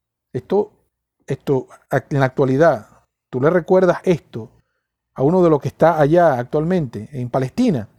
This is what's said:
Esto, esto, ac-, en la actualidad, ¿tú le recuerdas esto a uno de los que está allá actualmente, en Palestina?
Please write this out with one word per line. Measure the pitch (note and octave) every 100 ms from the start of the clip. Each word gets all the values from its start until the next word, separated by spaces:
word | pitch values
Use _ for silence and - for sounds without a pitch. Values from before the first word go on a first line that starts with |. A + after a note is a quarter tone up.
| _ _ _
Esto, | B2+ - G3 G#3 _ _ _ _ _ -
esto, | C#3 - C3 - - _
ac-, | C#3 -
en | C#3+
la | C3
actualidad, | - C3 C3+ E3 A#2+ - _ _ _ _
¿tú | B2+
le | C#3+
recuerdas | F3+ D#3+ F#3 F#3 E3
esto | F#3+ E3+ - A#2 A2 _ _ _ _ _ _
a | -
uno | C3+ F#3
de | F3
los | D3
que | C#3
está | - D#3+ D#3+
allá | C#3+ F3 E3+ B2
actualmente, | B2 D3+ D#3+ F#3 C3+ G#2 G#2+
en | C#3 B2
Palestina? | C#3 C3 - B3+ C#3 G2+